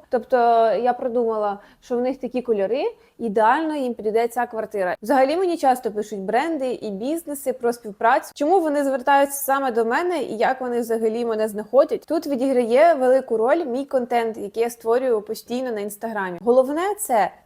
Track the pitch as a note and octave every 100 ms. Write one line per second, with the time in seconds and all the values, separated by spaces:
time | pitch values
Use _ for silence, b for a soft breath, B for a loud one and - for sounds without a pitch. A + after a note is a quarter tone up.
0 | - A#3+ A#3+ B3+ A#3 A3+ A3+ F#3+ B3 A#3+
1 | C4 A#3+ A3+ A3 G#3 G3 B B - A#3+
2 | B3 C4+ B3 B3+ B3 G#3 F#3+ C4 G#4+ -
3 | b - A#3 G#3+ A3 C#4+ D#4+ D4+ B3 A3
4 | G#3 A3 A#3 B3 A#3+ A3 G#3+ G#3 F3+ -
5 | G#3+ C4 C4+ E4+ F#4 E4 C4+ B3+ A3+ G#3
6 | G#3 G3+ F#3+ A#3 D#4+ D#4 C4 A3 G#3+ G3
7 | B3+ E4 D4 C#4+ C4 B3+ A#3+ A#3+ G#3+ G3
8 | A#3 C#4+ - - D4 F#4+ D#4 C#4+ C#4 C4
9 | B3+ C#4 C#4 - - C#4 C4+ A3+ A3+ C4
10 | F4+ E4 - G#3+ A3+ C4 B3 A#3+ A#3 A3+
11 | A3 A3+ A#3 G#3+ A3 G#3 G#3+ C4 D#4 G#3+
12 | - D#4+ D#4+ B3 C4+ B3 A3+ B3 E4+ D4
13 | B3+ C4 B3+ A3 A#3 E4+ D4 B3 C#4 C4
14 | A#3+ A#3+ A3+ G#3+ G3+ A3 A#3 A#3 A3+ B3
15 | C4 G#3+ G#3 A3 - A#3+ B3+ G#3 G#3 G#3
16 | A3+ G#3 F#3 F3 G#3+ B3+ C4 D4+ G4 G4+
17 | - A#3 F#3 -